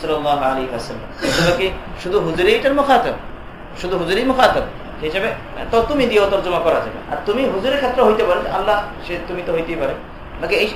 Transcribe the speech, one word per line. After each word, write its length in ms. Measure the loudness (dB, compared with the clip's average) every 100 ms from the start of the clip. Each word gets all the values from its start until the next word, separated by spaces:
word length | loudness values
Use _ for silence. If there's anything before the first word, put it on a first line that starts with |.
সাল্লাল্লাহু 420 | -2 -2 0 0 0
আলাইহি 180 | 0 -2
ওয়াসাল্লাম। 360 | -6 -8 -10 -12 -6 -2 2
তোমরা 180 | 2 2
কি 80 | 0 -4 -10 -10
শুধু 140 | 0 0 2
হুজুরই 280 | 2 4 4
এটার 180 | 4 2
মুখাতব? 360 | 4 4 4 -4 -8 -12 -14 -16 -16 -8
শুধু 140 | -4 -2
হুজুরই 240 | 0 0 2
মুখাতব 340 | 4 4 4 -2 -8 -14 -8
হিসেবে 280 | -4 -2 -2 -4 -10 -10 0
তো 60 | 2 2
তুমি 140 | 2 4
দিয়েও 220 | 4 4
তর্জমা 280 | 2 0 0
করা 200 | 2 2
যাবে। 160 | 0 -8 -8
আর 60 | -6 -2
তুমি 160 | 0 0
হুজুরের 260 | 0 0 0
ক্ষেত্রে 200 | 0 4 4
হইতে 160 | 6
পারে, 180 | 2 2 0 -2
আল্লাহ 200 | 0 0 0 -8 -8
সে 80 | -8 -6
তুমি 140 | -8 -2
তো 40 | -2
হইতেই 220 | -2 -2
পারে। 120 | -4 -4 -10 -16 -14 -8
বাকি 140 | -2 0
এই, 120 | 0